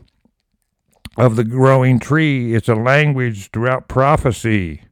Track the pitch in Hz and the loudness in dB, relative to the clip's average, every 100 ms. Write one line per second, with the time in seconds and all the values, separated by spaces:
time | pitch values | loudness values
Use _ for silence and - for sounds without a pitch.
0 | - _ _ _ _ _ _ _ _ _ | -20 _ _ _ _ _ _ _ _ _
1 | - - 123 110 113 127 131 135 127 123 | -18 0 0 2 -2 2 2 4 4 0
2 | - 151 156 135 120 113 - 110 120 139 | 0 0 0 -2 -2 -2 0 0 2 2
3 | 151 135 123 104 95 110 120 131 - 127 | 2 0 -4 -6 -10 -6 -4 -4 -4 0
4 | 135 151 135 113 113 107 87 73 - | 2 2 0 -2 -2 -2 -4 -10 -18